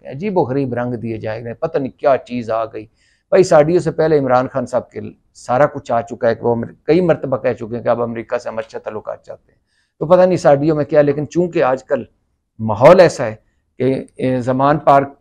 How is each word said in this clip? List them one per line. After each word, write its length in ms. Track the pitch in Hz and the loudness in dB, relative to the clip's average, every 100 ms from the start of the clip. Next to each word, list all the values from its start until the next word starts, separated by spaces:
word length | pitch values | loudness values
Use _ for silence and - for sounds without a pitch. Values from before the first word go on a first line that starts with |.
है, 100 | - | -16
अजीब 240 | 135 208 185 | -10 -4 -2
व 60 | |
गरीब 300 | 123 135 135 | 0 -2 -2
रंग 200 | 120 123 | -4 -6
दिए 240 | 120 113 110 | -6 -8 -8
जा 140 | 110 | -8
रहे 100 | 113 | -10
हैं, 120 | 117 | -10
पता 240 | 113 165 165 | -8 -6 -4
नहीं 140 | 131 - | -6 -4
क्या 180 | 147 127 | 0 0
चीज़ 360 | - 123 110 | -2 -8 -4
आ 120 | 113 | -4
गई। 200 | 110 110 107 _ _ _ - | -4 -10 -16 _ _ _ 0
भाई 80 | 190 | 2
इस 120 | 180 | 4
ऑडियो 280 | 165 151 175 | 4 4 2
से 100 | 151 | -2
पहले 280 | - 160 151 | -2 0 2
इमरान 280 | 131 127 131 | 2 0 0
खान 200 | 135 120 | -6 -4
साहब 220 | 120 - 110 | -6 -6 -14
के 40 | 104 - _ | -14 -18 _
सारा 320 | - - 127 143 | -14 -4 0 0
कुछ 260 | 143 - | -2 -4
आ 100 | 117 | -4
चुका 260 | 113 117 117 | -4 -2 -2
है 60 | |
कि 80 | 117 | 0
वो 100 | 117 | -2
अमर-, 220 | 117 117 - - | -2 -6 -8 0
कई 140 | 165 | 2
मरतबा 360 | 180 143 139 127 | 2 0 -2 -4
कह 160 | 131 | -4
चुके 220 | 113 113 | -6 -8
हैं 80 | 117 | -6
कि 80 | 117 | -2
आप 100 | 117 | -2
अमेरिका 380 | 117 117 110 120 | -2 -6 -6 -8
से 100 | 117 | -6
हम 100 | 110 | -10
अच्छा 200 | 113 - | -10 -12
ताल्लुकात 440 | 110 107 113 110 - | -12 -12 -12 -14 -14
चाहते 260 | - _ | -20 _
हैं। 80 | _ _ _ _ - | _ _ _ _ -6
तो 60 | 151 | 2
पता 180 | 180 | 4
नहीं 100 | 185 | 4
इस 120 | 175 165 | 2 2
ऑडियो 280 | 139 151 | 2 2
में 120 | 151 143 | -2 0
क्या, 160 | 151 | 2
लेकिन 240 | 147 139 147 | 2 0 -4
चूंकि 340 | 160 175 170 | -4 -2 0
आजकल 460 | 131 131 - 135 107 _ _ _ _ - | 0 -2 -4 -6 -6 _ _ _ _ -10
माहौल 400 | 110 104 139 190 | -6 4 8 8
ऐसा 240 | 165 - | 6 2
है 180 | 120 110 _ _ _ - | -8 -8 _ _ _ -4
कि, 280 | 127 135 - - | -2 -2 -8 -6
ए, 200 | 127 127 | -4 -2
जमान 380 | 120 131 139 143 | -2 0 2 2
पार्क 400 | 147 139 139 - | 4 4 2 -10